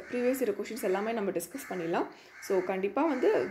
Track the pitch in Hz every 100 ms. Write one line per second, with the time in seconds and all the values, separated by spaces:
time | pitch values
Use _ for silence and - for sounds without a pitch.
0 | - 247 247 262 226 202 - 220 202 190
1 | 214 233 202 180 - 277 - 185 165 202
2 | 403 - - - - 190 180 190 196 269
3 | 320 254 330 440 -